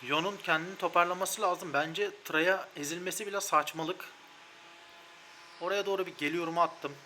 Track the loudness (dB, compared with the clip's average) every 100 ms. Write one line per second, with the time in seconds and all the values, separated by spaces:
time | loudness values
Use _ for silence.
0 | 0 0 0 -4 0 0 0 -4 2 4
1 | 4 2 -2 0 0 0 0 0 0 -2
2 | -4 -6 -2 2 4 4 0 -8 -6 -4
3 | -6 -6 -4 -4 2 2 2 -4 -4 -4
4 | -8 -16 -20 -20 -20 -20 -20 -20 -20 -20
5 | -20 -20 -20 -20 -20 -6 0 0 2 0
6 | -2 -2 0 0 0 4 4 2 -8 -8